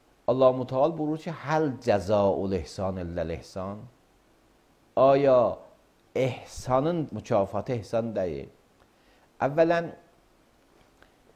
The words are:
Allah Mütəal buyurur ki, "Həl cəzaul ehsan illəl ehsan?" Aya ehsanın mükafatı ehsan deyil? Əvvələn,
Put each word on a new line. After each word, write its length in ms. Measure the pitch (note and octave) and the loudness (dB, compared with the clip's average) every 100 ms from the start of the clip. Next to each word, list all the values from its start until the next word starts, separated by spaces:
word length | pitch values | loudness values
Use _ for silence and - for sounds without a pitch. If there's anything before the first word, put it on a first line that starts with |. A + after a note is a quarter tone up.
| _ _ - | _ _ -4
Allah 240 | C3 C3 | 4 4
Mütəal 440 | C3 B2 C3 D3+ D#3+ | 4 -2 0 0 0
buyurur 200 | D3+ D#3 | -6 -6
ki, 140 | E3+ | -8
"Həl 400 | D3+ C3 D#3 D#3 A#2 | -10 -2 0 0 -2
cəzaul 720 | A#2+ G2+ F2+ G#2 G2+ D2+ G2 F#2+ | 0 0 2 2 4 2 -2 -4
ehsan 420 | - - F#2+ F#2+ | -6 -6 -6 -6
illəl 340 | F2 E2+ E2 E2 | -6 -6 -6 -8
ehsan?" 380 | - G2 F#2+ G#2 B2 _ _ _ _ _ _ _ _ _ _ - | -10 -10 -10 -12 -16 _ _ _ _ _ _ _ _ _ _ 4
Aya 640 | C3+ C#3 C#3+ B2+ G#2 E2+ - _ _ _ _ - | 6 6 6 6 4 0 -12 _ _ _ _ -2
ehsanın 920 | B2+ A2 - - - C3 D#3 F3 C#3+ | -2 -4 -12 -12 0 0 0 -2 -4
mükafatı 600 | G#2 - A2 G2 G#2 - | -8 0 0 0 -4 -4
ehsan 420 | A#2+ F#2+ A#2 A#2 G2+ | -6 -2 -4 -2 -4
deyil? 340 | F#2 C#2+ - _ _ _ _ _ _ _ _ _ | -4 -6 -10 _ _ _ _ _ _ _ _ _
Əvvələn, 500 | C3+ D3 E3 E3+ E3 - _ _ _ _ _ _ _ _ _ _ _ _ _ | -2 2 2 2 -2 -12 _ _ _ _ _ _ _ _ _ _ _ _ _